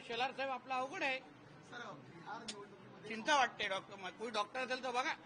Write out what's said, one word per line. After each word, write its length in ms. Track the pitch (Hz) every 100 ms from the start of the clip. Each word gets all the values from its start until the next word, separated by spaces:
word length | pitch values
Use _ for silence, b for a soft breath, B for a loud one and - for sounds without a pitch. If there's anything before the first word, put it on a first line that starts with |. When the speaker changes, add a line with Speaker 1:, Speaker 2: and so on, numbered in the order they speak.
| 254
Speaker 1:
शेलार 240 | 233 262
साहेब 220 | 254 269
आपला 220 | 247 262
अवघड 280 | 254 262 370
आहे. 160 | 277 262
Speaker 2:
सर, 580 | - - - - - 247
बिहार 600 | 220 143 127 170 175 220
निवडणुकीमध्ये 720 | 220 202 - - - - 214
Speaker 1:
चिंता 280 | 220 220 294
वाटते. 320 | 240 - 208
डॉक्टर, 420 | 190 - 196 185
कोणी 200 | 185 233
डॉक्टर 300 | 214 208 254
असेल 240 | 247 254
तर 60 | 254
बघा 240 | 240 302 -